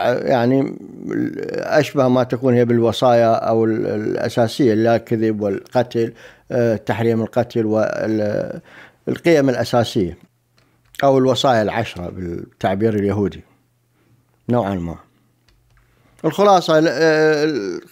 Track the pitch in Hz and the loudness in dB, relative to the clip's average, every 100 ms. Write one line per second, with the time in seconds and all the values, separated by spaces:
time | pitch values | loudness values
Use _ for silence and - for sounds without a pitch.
0 | 87 123 - 131 120 135 135 - - - | 0 0 0 2 2 2 0 -6 -16 -14
1 | - 53 62 - - - - 151 131 147 | -8 -4 -4 -6 -8 -8 -2 0 0 0
2 | 127 127 123 120 131 120 120 120 117 104 | 2 2 0 -2 2 2 4 2 2 2
3 | 127 117 113 113 - 113 113 110 98 107 | 2 4 4 2 0 0 0 0 -2 -4
4 | 107 - 120 127 113 - 131 107 113 113 | -4 -4 -4 0 -2 2 2 4 2 2
5 | - 113 110 107 104 98 - 127 120 117 | 0 -2 -2 -2 -2 -4 -4 -4 -2 -2
6 | 113 - - - - 131 117 107 - 110 | -4 -6 -20 -20 -6 -2 0 -2 -4 -2
7 | 117 113 110 127 117 120 107 110 107 - | 0 0 -2 -2 -2 -2 0 0 0 -2
8 | 110 110 104 101 - - - - - _ | -2 -2 -2 -4 -6 -10 -16 -20 -20 _
9 | - 127 170 156 135 120 117 120 113 117 | -8 -4 2 4 2 0 0 0 0 -2
10 | 87 78 _ _ _ _ _ _ _ - | -4 -6 _ _ _ _ _ _ _ -2
11 | 139 135 131 117 139 120 107 113 110 90 | 2 2 2 2 2 2 0 -2 -6 -8
12 | 87 92 87 92 - _ 98 98 113 104 | -12 -10 -10 -10 -12 _ -4 0 0 0
13 | 101 104 95 87 - _ _ _ _ _ | 0 0 -2 -4 -20 _ _ _ _ _
14 | _ _ _ _ - 120 98 95 85 82 | _ _ _ _ -4 -2 -2 -4 -6 -10
15 | _ _ _ _ _ _ _ _ _ _ | _ _ _ _ _ _ _ _ _ _
16 | _ _ 160 151 202 190 170 156 160 131 | _ _ -6 2 4 4 4 2 2 2
17 | 160 156 156 151 156 135 98 80 - | 2 4 2 2 0 -2 -4 -8 -12